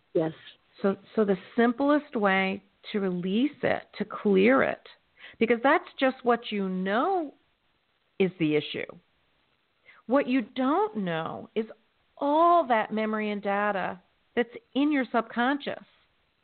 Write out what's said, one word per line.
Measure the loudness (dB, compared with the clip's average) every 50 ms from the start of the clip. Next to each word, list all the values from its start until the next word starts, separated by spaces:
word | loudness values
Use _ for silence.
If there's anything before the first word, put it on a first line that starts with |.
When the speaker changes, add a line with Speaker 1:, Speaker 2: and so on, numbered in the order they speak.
| _ _ _
Speaker 1:
Yes. | -2 -2 -2 -4 -10 -18 -20 -20 _ _ _ _ -4
Speaker 2:
So, | -2 -2 -2 -2 -8 -6 -2
so | 0 0
the | 0 0 -2 -4 -6 0
simplest | 2 2 2 2 0 2 2 2 2 0 -4 -6
way | -2 0 2 2 2 0 -2 -4 -6 -10 _ _ _ -18 -6
to | -4 -2
release | -2 -2 -2 -4 -4 -2 0 0 0 -2 -2 -2 -2
it, | -2 -2 -2 -4 _ -10 -10
to | -8
clear | -8 -8 -4 0 2 4 6 6 6 6 4 2
it, | 0 -2 -6 _ -20 -20 _ _ _ _ _ -20 -20 -4 _
because | 0 0 0 0 2
that's | 2 2 2 0 -6 -6 -2
just | -2 -2 -2 -2 0
what | 0 0 0 -2 -6
you | -6 -4 -4 -4
know | -4 -4 -2 -2 0 0 0 0 0 -2 -4 -6 -10 _ _ _ _ _ _ _ _ _ _ _ _ _ _ _ _ _
is | -2 -2 0 0
the | 0 2 2
issue. | 0 -2 -2 -8 -10 -10 -10 -12 -20 _ _ _ _ _ _ _ _ _ _ _ _ _ _ _ _ _ -20 -20 -20 _
What | 0 0 2 2 2
you | 0 0 -2 -2 -4
don't | -2 -2 0 2 0 0 -2 -2 -4
know | -4 -4 -4 -4 -6 -6 -8 -10 -14 -8 _
is | -6 -6 -6 -10 -20 _ _ _ _ _ _ _ -4
all | -2 0 2 4 4 6 4 4 4
that | 2 2 0 0 -2 -2
memory | -4 -2 -2 -2 -2 -4 -4
and | -4 -4 -4
data | -2 -2 0 0 0 -2 -2 -4 -6 -8 -10 _ _ _ _ _ _ _
that's | -4 -4 -4 -6 -16 -20 _ _
in | 0 0 2 2
your | 0 0 0 -2
subconscious | -2 -2 -2 -4 -2 0 0 0 -2 -4 -8 -10 -10 -14 _ _ _ _ _ _ _ _ _ _ _